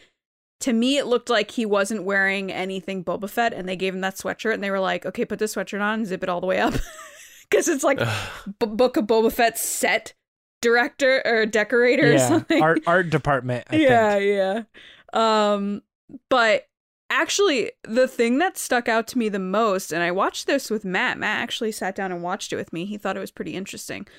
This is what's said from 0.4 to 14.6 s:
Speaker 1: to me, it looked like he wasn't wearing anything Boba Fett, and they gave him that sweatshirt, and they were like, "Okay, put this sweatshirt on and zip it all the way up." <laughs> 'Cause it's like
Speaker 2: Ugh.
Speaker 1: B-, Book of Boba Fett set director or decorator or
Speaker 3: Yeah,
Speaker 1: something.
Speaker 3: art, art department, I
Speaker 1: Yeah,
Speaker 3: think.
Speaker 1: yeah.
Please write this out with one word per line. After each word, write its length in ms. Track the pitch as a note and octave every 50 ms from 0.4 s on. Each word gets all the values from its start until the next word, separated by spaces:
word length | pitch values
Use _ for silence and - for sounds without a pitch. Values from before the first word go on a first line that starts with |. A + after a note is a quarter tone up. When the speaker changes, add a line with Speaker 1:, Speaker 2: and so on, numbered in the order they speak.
| _ _ _ -
Speaker 1:
to 120 | - C4
me, 240 | A#3 A3+ A#3+ C4 C#4
it 80 | C#4+ -
looked 220 | A3 A#3+ A#3 A#3+ -
like 220 | A#3+ G#3+ G#3 -
he 160 | - - A3
wasn't 380 | G#3 G3+ G3+ G3 G3 A3 G#3 F3
wearing 460 | G3 G3 G3 F#3+ F#3+ G3 G3+ F#3+ F#3+
anything 540 | - - F#3 F#3+ F#3+ F#3+ - - F#3+ F#3+ E3+
Boba 240 | - F3 - G3+ G3+
Fett, 240 | - A#3+ A#3 A#3
and 160 | A#3 - F3 F#3
they 80 | F#3
gave 160 | E3+ F#3 F#3+
him 80 | F#3 F#3+
that 140 | F#3+ F#3+ G3
sweatshirt, 380 | - - G#3+ F3+ - - A3 A3
and 100 | F#3+ G3+
they 60 | G3
were 100 | F#3+ F#3+
like, 240 | F#3+ F3+ F3+ F3+ -
"Okay, 220 | - F#3 - A#3+
put 120 | - G#3+ -
this 160 | G#3+ G#3+ -
sweatshirt 260 | A3 F#3 - - G3
on 120 | G#3 G#3 A3 A3
and 80 | A#3
zip 160 | G3 F#3 F3+
it 60 | F#3 F#3+
all 100 | F3+ F3
the 60 | F3+
way 120 | F#3 F#3 F#3
up." 120 | - - - - - F5 D#5+ D#5 D#5+ D#5
<laughs> 380 | - - - - - - - -
'Cause 180 | - F4+ - -
it's 160 | E4 C4+ D4+
like 140 | D4+ C#4 -
Speaker 2:
Ugh. 280 | - A#2 G#2+ G2+ F#2+ - - - - G3+ G3+ -
Speaker 1:
B-, 60 | A#3 G#3
Book 280 | A3 G#3 B3+ B3 B3
of 80 | E4 A3
Boba 260 | G#3 A3+ A3+ A3 A3
Fett 280 | A3 - A#3 A3+ - -
set 560 | - - - - - A3 F#3 - - - - _ _ _ _ _ _ _ _ -
director 580 | - A#3 A#3 A#3+ A#3+ D4 - - C#4 B3+ C4 C4 -
or 180 | - A#3 A3 A3
decorator 640 | A3+ A3 - - - C4 A#3+ A#3+ B3 A#3+ B3+ - -
or 40 |
Speaker 3:
Yeah, 160 | D3 C#3 C3 B2
Speaker 1:
something. 340 | D#4 D#4+ - - E4 -
Speaker 3:
art, 180 | - D#3+ E3 D#3 -
art 240 | E3+ F3 F#3 F3+ D#3+
department, 560 | D3+ D3 - D3 C#3+ B2+ B2 B2+ B2 A#2+ - -
I 80 | -
Speaker 1:
Yeah, 380 | D#4 D#4 C4 B3 A#3 A3 G#3 G#3
Speaker 3:
think. 100 | G3+ G3+
Speaker 1:
yeah. 380 | G3+ G3+ G3 F#3+ F#3+ G3 A3+